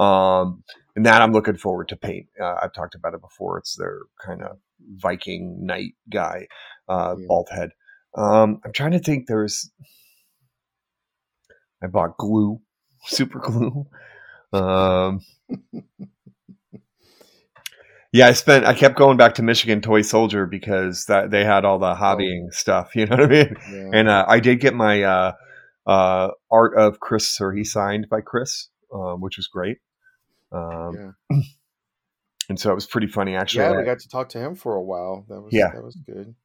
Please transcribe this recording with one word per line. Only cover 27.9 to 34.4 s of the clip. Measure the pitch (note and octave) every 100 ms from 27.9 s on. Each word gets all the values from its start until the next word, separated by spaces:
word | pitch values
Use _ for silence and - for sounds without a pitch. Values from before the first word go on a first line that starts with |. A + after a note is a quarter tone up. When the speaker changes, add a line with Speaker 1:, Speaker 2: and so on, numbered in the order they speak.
| G#2+ G#2+
Speaker 1:
by | A2
Chris, | - A#2+ C3 - - _ _
um, | G#2 F#2 F2+
which | F#2+ -
was | F#2
great. | F#2 F2+ B2 _ _ _ _ _ _ _
Um, | F2+ E2+ E2 E2+ E2+ G2 - -
Speaker 2:
Yeah. | C#3
Speaker 1:
<clears throat> | - _ _ _ _ _ _ _ _ - -
and | F#2+
so | G#2+
it | G2
was | -
pretty | A#2+ G#2
funny, | G#2 F#2+ F#2
actually. | G2 A#2+ -
Speaker 2:
Yeah, |
we | -
Speaker 1:
I | G#2+
Speaker 2:
got | B2
to | -
talk | B2+ C3
to |
him | A#2